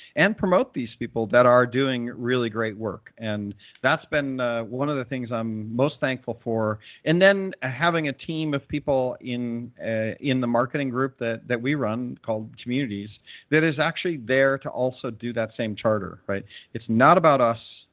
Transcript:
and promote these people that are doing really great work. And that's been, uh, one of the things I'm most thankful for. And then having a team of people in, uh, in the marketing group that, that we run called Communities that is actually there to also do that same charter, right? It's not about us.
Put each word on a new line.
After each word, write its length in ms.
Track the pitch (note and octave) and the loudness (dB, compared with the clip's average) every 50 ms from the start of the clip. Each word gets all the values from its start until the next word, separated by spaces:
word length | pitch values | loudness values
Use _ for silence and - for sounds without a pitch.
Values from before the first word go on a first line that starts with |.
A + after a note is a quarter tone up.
| - - - | -20 -6 0
and 200 | - E3+ G#3 A3 | 2 2 2 2
promote 360 | - G#3 F#3 F3+ G3+ - - - | 0 0 2 2 2 2 0 -4
these 220 | C#3 A#2+ A2+ - | -8 -8 -8 -8
people 300 | - A#2+ - - A#2 A2+ | -8 -10 -6 -4 -4 0
that 180 | G2 A#2 B2 B2 | 4 6 6 8
are 200 | B2 B2 B2 B2 | 8 8 8 6
doing 420 | A#2+ A2+ C3 C3+ C3+ B2+ A#2+ A#2 | 4 2 0 0 0 0 -2 -4
really 420 | B2 - - A#2+ A#2+ B2+ B2+ A#2+ A2+ | -6 -8 -6 -2 0 0 0 0 -2
great 260 | G2+ A2+ A2+ A2 G2 | -2 -2 -4 -4 -4
work. 360 | G#2+ A2+ G2+ F#2 - - - _ | -6 -6 -6 -8 -8 -12 -20 _
And 380 | - A2+ G#2+ G#2 G#2 G2+ G2+ G2+ - - - - _ | -10 -6 -6 -4 -4 -6 -8 -10 -12 -16 -20 -8 _
that's 240 | - C3 D#3+ E3 - | 0 0 0 0 -2
been, 340 | - D#3 D3 C#3+ C3+ C3 B2+ | -4 -2 -2 -2 -2 -2 -2
uh, 240 | B2 A#2+ A#2 A#2 A2+ | -2 -2 -2 -2 -4
one 260 | G2+ B2 B2+ C#3+ D3 | -6 -4 -4 -2 -2
of 80 | D3 | -2
the 80 | C3+ A#2+ | -4 -4
things 260 | - C#3 B2+ A#2+ A2+ | -6 -6 -6 -6 -4
I'm 440 | A#2+ A2+ A2+ A2+ A2 G#2+ G#2+ A2 A2+ | -4 -4 -4 -4 -6 -6 -6 -4 0
most 240 | A#2+ C3+ D3+ - - | 0 0 0 0 -2
thankful 400 | D3+ C3 C3 B2 - A#2+ A2+ - - | -4 -4 -4 -4 -6 -8 -8 -8 -6
for. 360 | A#2+ A2+ A2+ A2 G#2+ G#2+ G#2+ - - - - - | -4 -2 0 0 -2 -2 -4 -8 -16 -20 -6 -2
And 160 | D#3+ E3 F3 | 0 2 6
then 320 | F#3+ G3 G3 G3 F#3+ F#3+ - - | 6 6 4 4 0 -6 -8 -6
having 460 | C3 C3 B2 B2 E3 E3+ E3 E3 D#3 | -6 -6 -4 -2 0 0 0 0 0
a 60 | C#3 C3+ | -2 -4
team 400 | - - - D#3+ D#3 D#3+ D3+ C#3+ | -6 -8 -6 -4 -2 -2 0 -2
of 140 | C3+ - | -2 -4
people 500 | - D3+ C#3+ - D3+ C3+ C3 B2+ B2+ A#2+ - | -4 -8 -4 -2 0 0 0 0 -2 -4 -6
in, 500 | - B2+ B2 B2 A#2+ A#2 A#2 A#2 A#2+ A#2+ - - | -8 -8 -6 -6 -4 -4 -6 -6 -8 -10 -12 -10
uh, 360 | D#2 A2+ A2+ A2 A2 A2 - - | -6 -4 -2 -2 -2 -4 -6 -4
in 220 | - C#3+ B2+ C3 | -2 -2 0 0
the 60 | B2 | 0
marketing 420 | A#2+ A#2+ A#2 C3 B2+ - D3 C#3 C3 | 2 2 2 2 0 -2 -4 -4 -2
group 280 | A#2 B2+ C3+ C3+ - - | -2 -2 -2 -2 -4 -4
that, 280 | A#2+ A#2 A2+ A2+ - | -4 -4 -4 -4 -4
that 140 | A#2+ B2+ A2+ | -4 -4 -2
we 140 | B2 C#3 D3+ | 0 -2 -2
run 420 | C#3+ A#2+ G#2+ A2 B2 B2 A#2+ C3 - - | 0 0 -2 -2 -2 -6 -8 -10 -10 -6
called 260 | - A2 A2 A2 A2+ A2+ - | -6 -6 -6 -6 -10 -14 -12
Communities 480 | - A#2+ B2 C#3 C#3+ G#2+ G2+ G2+ G2+ G#2+ G2+ - _ - - - - - | -8 -4 -4 -2 -2 -4 -6 -8 -10 -10 -14 -20 _ -20 -20 -20 -4 0
that 140 | D3 D#3 D#3+ | 2 4 4
is 160 | E3 C#3 D3 | 2 2 0
actually 380 | D3 E3 D#3+ - - F3+ E3 | 0 -2 -2 -2 -4 -4 -4
there 400 | C3+ A2+ G#2+ C3 C3+ C3+ C3+ C3+ C3+ | -4 -2 0 2 4 4 4 2 0
to 100 | - D3 | -4 -6
also 400 | - - B2+ B2+ B2+ - - B2 | -4 -2 -2 -2 -4 -6 -8 -10
do 220 | A2 - A#2 A#2+ A2+ | -8 -8 -8 -6 -4
that 180 | A#2 A2+ A2 - | -4 -4 -4 -4
same 200 | - A#2 G#2+ G#2 | -4 -4 -4 -4
charter, 440 | - - A2+ G#2+ G#2 F#2 E2+ - - _ | 0 0 2 2 0 -2 -6 -12 -10 _
right? 180 | - G2 G2 - - - - - _ - | -6 -6 -6 -6 -10 -18 -20 -18 _ -14
It's 160 | A#2 - - | -10 -4 0
not 280 | A2+ A2+ C3 D3+ F3 | 2 6 6 6 6
about 220 | F#3 E3 D#3 C#3 C3 | 6 6 6 6 6
us. 180 | A#2+ A2+ A2+ A#2 - - - - - _ | 4 2 2 0 -6 -18 -20 -20 -20 _